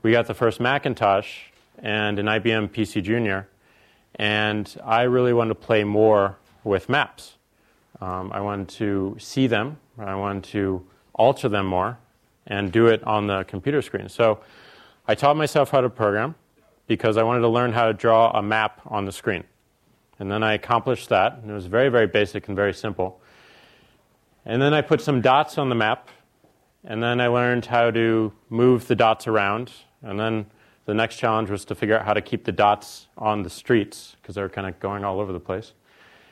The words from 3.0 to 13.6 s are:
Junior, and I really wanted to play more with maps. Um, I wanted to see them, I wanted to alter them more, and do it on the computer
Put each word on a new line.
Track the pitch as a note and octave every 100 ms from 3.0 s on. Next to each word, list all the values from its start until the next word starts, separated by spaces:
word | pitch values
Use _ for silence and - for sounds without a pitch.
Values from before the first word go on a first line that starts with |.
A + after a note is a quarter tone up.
Junior, | F#2+ A#2 A2 F#2+ G2 _ _ _ _ _ _ -
and | G#2+ G#2+ G#2+ G#2+ G2+ -
I | - A2+
really | B2 B2+ B2
wanted | A#2+ A2+
to | G#2
play | - A2
more | G#2 G#2 A2 G#2 G2 F#2+ _ _
with | A2 F#2+ -
maps. | C#3 B2+ - - _ _ _ _ _ _ -
Um, | F#2 F#2 F#2+
I | G2+
wanted | G2+ G2+ F2+ -
to | G#2+ G2 F#2+ G#2
see | - - C3
them, | A2 B2 D3+ _ A2+
I | G2+ G2
wanted | G2+ G2 -
to | G#2+ G2 F#2 - _ _
alter | - A2+ C#3 C3
them | G2+ F#2+
more, | F2+ G2 A#2+ _ _ _ _ -
and | G2+ G2
do | A2+ A#2
it | A2
on | - G#2+ G#2
the | G2
computer | F#2 G2